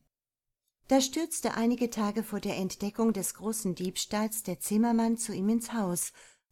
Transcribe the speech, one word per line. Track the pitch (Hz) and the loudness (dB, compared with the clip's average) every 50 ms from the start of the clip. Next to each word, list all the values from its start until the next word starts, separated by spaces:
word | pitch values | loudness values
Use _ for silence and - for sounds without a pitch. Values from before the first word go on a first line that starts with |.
| _ _ _ _ _ _ _ _ _ _ _ _ _ _ _ _ _ - | _ _ _ _ _ _ _ _ _ _ _ _ _ _ _ _ _ 4
Da | 262 269 | 4 4
stürzte | 262 - - 311 330 330 - - - 226 - | 4 4 0 -2 -4 -2 -4 -4 -2 -2 0
einige | - 226 233 247 233 247 233 | 2 2 2 2 2 0 -2
Tage | 233 214 214 208 208 220 214 | 0 0 -2 0 0 -2 -4
vor | - - 202 | -4 -4 -4
der | - 208 160 135 | -2 -2 -2 -2
Entdeckung | 190 185 - - 202 202 - - 226 226 | -2 -4 -4 -4 -4 -4 0 2 2 2
des | 214 196 180 - - | 2 2 -2 -4 -6
großen | - 180 214 226 - - 190 170 | -6 -6 -6 -4 -2 -2 -4 -2
Diebstahls | - 180 185 185 - - - - 208 214 220 214 - - | -2 -4 -4 -4 -4 -4 -2 -2 0 0 -2 -2 -4 -4
der | - 175 - | -6 -6 -6
Zimmermann | - - 208 214 226 233 233 226 226 226 233 226 | -2 0 2 4 4 4 4 4 4 2 2 0
zu | - - 202 | -2 -4 -4
ihm | - 190 208 | 0 2 2
ins | 226 233 233 - 233 | 2 2 0 -2 -2
Haus | 233 208 180 175 170 - - - - - - - _ _ _ | -2 0 0 0 -2 -2 -4 -8 -12 -20 -20 -20 _ _ _